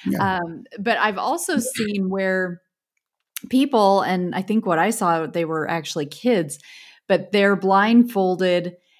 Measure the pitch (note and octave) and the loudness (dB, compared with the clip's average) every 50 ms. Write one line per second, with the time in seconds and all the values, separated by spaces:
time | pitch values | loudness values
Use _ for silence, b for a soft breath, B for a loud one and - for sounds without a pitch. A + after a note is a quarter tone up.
0 | B G3 - - G3 F#3+ F#3+ F3+ F3 E3+ E3 - - - - - G3 A#3 A3 D#3 | B -4 -2 0 -2 -2 -2 -2 -4 -8 -10 -14 -18 -18 -14 -6 -2 -2 0 0
1 | - A3 G3 F#3+ - A3+ D4 E4+ - - E4 A#3 A3+ B3+ - - A3 G#3 G#3 G3 | 0 -2 -2 -2 -4 -4 -4 -4 -4 -2 -2 -2 -2 -4 -4 -4 -4 -4 -2 -2
2 | F#3+ F#3 F#3+ G3 F#3+ F#3+ F#3 F#3 F#3 F3+ F3 F3 _ _ _ _ _ _ _ _ | -2 -2 -2 -2 -2 0 0 0 -2 -4 -6 -10 _ _ _ _ _ _ _ _
3 | _ _ _ _ _ _ _ - - - - C4 C#4 C#4+ C4 A3+ G3+ G3 G3 G3 | _ _ _ _ _ _ _ -16 -8 -2 0 0 2 2 2 4 4 4 4 2
4 | - - F#3 F#3 F3+ F3 - F#3 F#3 - G#3+ A3 G#3+ F#3+ E3+ D#3+ F3 G#3 A#3 - | 2 0 -2 -2 -2 -4 -4 -6 -4 -2 -2 -2 0 0 0 2 2 0 0 0
5 | G3+ F3 E3+ E3 D#3+ D3+ D#3 F3 E3 D#3 D#3+ D#3+ D#3 - E3+ E3 D3+ - - E3 | 0 0 0 0 -2 -4 -4 -4 -4 -2 -2 -4 -4 -2 -4 -6 -6 -6 -6 -6
6 | D3 C#3+ - - - B3 A#3+ F#3 E3 C#3+ - B B B B B B B B B | -6 -6 -10 -4 -2 0 0 0 0 -4 -8 B B B B B B B B B
7 | B - G3 E3+ - - - G3+ G3 G3+ G3+ F#3 F#3+ F#3+ F#3+ G3 G3+ A3 A#3 A#3+ | B 0 0 0 0 0 0 2 4 4 2 2 2 2 4 4 4 6 6 6
8 | A#3 A#3+ - G3 F#3+ F3+ F3+ E3+ F#3 F3+ F3 F3+ E3+ F3 F3 b b b b | 6 6 2 0 0 0 0 0 2 2 2 0 0 -4 -10 b b b b